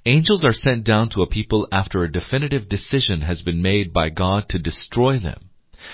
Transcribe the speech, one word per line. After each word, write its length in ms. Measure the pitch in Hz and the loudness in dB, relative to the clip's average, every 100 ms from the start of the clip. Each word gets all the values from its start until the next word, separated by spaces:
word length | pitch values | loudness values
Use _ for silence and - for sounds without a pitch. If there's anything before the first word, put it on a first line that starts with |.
| 117 | 2
angels 380 | 147 160 196 | 2 4 4
are 100 | 139 | 4
sent 300 | 110 139 120 | 2 0 0
down 240 | 110 107 113 | 2 2 2
to 120 | 101 | 0
a 60 | 87 110 | 0 0
people 280 | 107 107 - | 0 0 0
after 320 | 95 95 95 | -2 -2 -2
a 80 | 85 | -2
definitive 560 | 87 - 135 147 139 95 | -2 -2 -2 -2 -4 -4
decision 540 | 101 - 135 120 85 | -6 -2 0 0 -2
has 200 | 78 85 | -2 -4
been 200 | 87 85 | -2 0
made 320 | 90 104 90 | 2 0 0
by 160 | 85 80 | 0 0
God 400 | 80 92 101 - | 0 0 0 -2
to 100 | 90 | -4
destroy 580 | 80 - - 117 127 131 | -2 -4 -4 0 2 2
them. 280 | 82 - - _ _ - - | -4 -10 -16 _ _ -20 -20